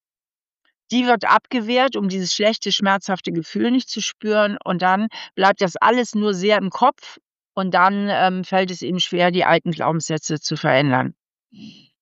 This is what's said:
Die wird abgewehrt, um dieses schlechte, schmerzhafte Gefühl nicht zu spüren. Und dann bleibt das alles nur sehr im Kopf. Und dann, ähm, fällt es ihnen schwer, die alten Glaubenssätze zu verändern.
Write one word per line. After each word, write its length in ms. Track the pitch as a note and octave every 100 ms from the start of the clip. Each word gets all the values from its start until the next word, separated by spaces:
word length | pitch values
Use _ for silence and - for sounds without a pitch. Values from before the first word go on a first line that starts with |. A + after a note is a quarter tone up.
| _ _ _ _ _ _ _ _ -
Die 160 | A#3+ B3
wird 180 | A#3
abgewehrt, 720 | - G#3+ - B3+ G#3+ B3 C4+ A3+
um 120 | G3+
dieses 260 | F#3+ F3+
schlechte, 360 | - G#3 A3 -
schmerzhafte 640 | F#3+ G3 G3 - F#3 -
Gefühl 380 | E3+ D#3+ G#3 A3
nicht 180 | B3+ -
zu 140 | -
spüren. 560 | G3 - G#3+ G#3+ G#3 G3+
Und 200 | - F#3
dann 260 | F#3 F#3+ A3 - -
bleibt 280 | - F#3 -
das 140 | F#3+ -
alles 380 | G#3 B3 A#3
nur 200 | G#3 G#3+
sehr 240 | F#3+ G3 G#3
im 100 | F#3+
Kopf. 480 | - B3 - - - _ _ _
Und 180 | - F#3+
dann, 360 | F3 F#3 G3+ G3+
ähm, 340 | D#3+ F#3 F#3
fällt 260 | F3+ F#3+ F#3
es 120 | F3+
ihnen 180 | B2+ F3+
schwer, 300 | - F3 F3+
die 140 | F3 D#3
alten 240 | E3 -
Glaubenssätze 720 | D#3+ B2+ D#3+ - D#3 - D3+
zu 160 | - D#3
verändern. 580 | D#3 C3+ C#3+ B2+ C3+ - _ _ _ - - - _ _